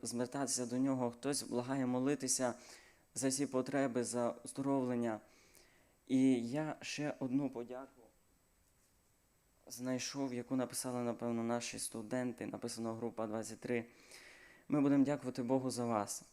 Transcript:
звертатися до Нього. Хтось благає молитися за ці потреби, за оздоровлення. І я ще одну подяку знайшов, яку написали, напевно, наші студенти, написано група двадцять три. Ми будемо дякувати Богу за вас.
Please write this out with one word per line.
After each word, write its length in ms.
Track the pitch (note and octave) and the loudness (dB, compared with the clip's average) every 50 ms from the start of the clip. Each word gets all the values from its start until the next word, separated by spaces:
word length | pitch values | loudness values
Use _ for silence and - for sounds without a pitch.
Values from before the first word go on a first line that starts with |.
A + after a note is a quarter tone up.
| - | -6
звертатися 640 | A2+ A#2+ A#2+ B2 B2 - C#3 C#3 B2+ - B2+ B2+ | -6 -2 -2 -4 -4 -2 -4 -2 -2 0 -2 -2
до 120 | A#2 B2 B2+ | -2 0 0
Нього. 320 | C3+ C#3 C3+ B2+ B2 A#2+ | 2 2 2 2 0 -2
Хтось 320 | A#2+ - - C#3 D3 C3+ A2+ | -2 -4 -4 -2 -2 -2 -4
благає 440 | - - A#2+ A#2+ B2+ C3+ C#3 C3 | -2 -2 -2 0 0 0 0 0
молитися 680 | B2 B2+ B2+ B2+ C#3 D3 C#3 C3 B2+ - - C3 B2 A2+ - - - - - - - - _ _ _ _ | 2 2 2 2 2 2 2 2 0 0 2 2 0 0 -2 -10 -18 -20 -20 -20 -20 -20 _ _ _ _
за 160 | - C3+ C3+ | -2 0 0
ці 160 | C3 C3+ C#3+ | 2 2 0
потреби, 580 | C3+ C3 B2+ B2+ - C#3+ C#3+ C#3 C3 A2+ B2 A#2+ | 0 2 0 0 2 2 2 2 2 2 0 0
за 300 | A2+ A#2 A#2+ A#2+ A#2 - - - | 0 0 2 2 2 0 -2 -10
оздоровлення. 760 | - - - C3+ C#3 C#3 C#3 B2+ B2 B2 A#2+ A#2+ A#2 A2 G#2+ - - - - - - - - - - _ _ _ _ _ _ _ - | -12 -8 -4 0 2 2 2 2 2 0 0 0 0 -2 -2 -6 -12 -20 -20 -20 -20 -20 -20 -20 -20 _ _ _ _ _ _ _ 0
І 400 | C3 C3 C3 C3 C3 A#2+ A#2 A#2 | 4 6 6 6 6 4 2 0
я 280 | B2+ D3 D#3 D#3 - - | -2 -2 -2 -2 -4 -6
ще 340 | - - - - D3 D3 - - | -8 -8 -6 -4 -2 -4 -2 -4
одну 320 | C#3 B2 B2 C#3 D3 B2+ | -4 0 0 2 0 0
подяку 520 | C3 A#2 A#2+ A2+ B2 B2+ C3+ - - B2 A2+ - _ _ _ _ _ _ _ _ _ _ _ _ _ _ _ _ _ _ _ _ _ _ _ _ _ _ _ _ _ _ _ | -2 -6 -8 -8 -8 -10 -10 -12 -16 -20 -20 -20 _ _ _ _ _ _ _ _ _ _ _ _ _ _ _ _ _ _ _ _ _ _ _ _ _ _ _ _ _ _ _
знайшов, 680 | - - B2 B2 B2+ B2+ B2 - - - C#3 C#3 C3 B2 | -16 -12 -6 -4 -2 -2 -2 -2 -4 -4 -2 -2 -2 -2
яку 220 | A#2+ A#2+ - C3+ | -4 -4 -2 0
написали, 460 | C3 B2+ B2 - - - C3 B2 B2 B2 | 0 0 0 -2 -4 -4 -2 -2 0 0
напевно, 400 | A#2+ A2+ - A#2+ A#2+ A#2 A#2 A#2 | 0 -2 0 0 0 0 0 2
наші 360 | A#2 A#2+ A#2+ A#2 - - A2 | 2 0 0 0 -4 -6 -6
студенти, 680 | - - - A2+ A2 G#2+ B2 B2+ B2 B2 A#2 - - | -8 -6 -6 -8 -6 -2 -2 -2 0 -2 -4 -4 -6
написано 480 | - - G#2 - A#2+ A#2 A2+ A2+ A2+ A2+ | -6 -6 -6 -6 -6 -4 -4 -2 -2 -2
група 320 | A2+ A#2 A#2 - - A2+ | -2 -4 -4 -2 -2 -2
двадцять 340 | G#2+ G#2+ A2+ A2 A2 A2+ - | -2 -2 -4 -4 -6 -8 -8
три. 240 | - - B2 A#2 A2+ - - - - - - - - - - - - - - - - - | -4 0 0 0 -2 -4 -12 -20 -20 -20 -20 -20 -20 -20 -20 -20 -20 -20 -20 -20 -4 0
Ми 120 | - D3 | 2 4
будемо 240 | C3+ C#3+ C#3 C#3 C3+ | 6 6 8 6 6
дякувати 380 | C3+ D3 C#3 - B2+ B2 C3+ B2 | 6 4 0 -2 -4 -2 -2 2
Богу 280 | A#2 C3 C3 B2+ C3 | 2 2 2 2 0
за 140 | A#2 A#2+ A#2+ | 0 0 0
вас. 380 | A#2 A#2 G#2+ G2+ - - - - - | 2 2 2 2 0 -4 -8 -8 -14